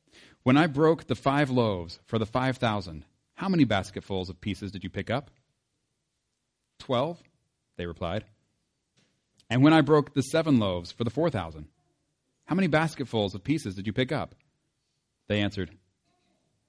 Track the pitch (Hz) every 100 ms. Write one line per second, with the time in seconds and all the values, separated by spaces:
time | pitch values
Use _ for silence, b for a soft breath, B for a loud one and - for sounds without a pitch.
0 | _ b b b 127 143 170 135 160 165
1 | - 120 139 143 135 127 110 92 85 -
2 | - 113 110 127 131 123 117 104 90 78
3 | - _ _ - 190 175 120 101 - 95
4 | - 95 92 92 104 92 101 98 92 101
5 | 95 123 - _ _ _ _ _ _ _
6 | _ _ _ _ _ _ _ _ - 120
7 | 151 175 _ _ _ _ _ - 87 82
8 | 85 104 - _ _ _ _ _ _ _
9 | _ _ _ _ - 120 147 160 147 151
10 | 143 139 131 160 160 127 101 90 87 -
11 | 117 - 165 107 82 78 - _ _ _
12 | _ _ _ _ - 180 180 156 160 -
13 | 127 113 101 98 135 151 104 95 104 113
14 | 131 143 82 - _ _ _ _ _ _
15 | _ _ - 104 104 101 87 - _ _
16 | _ _ _ _ _ _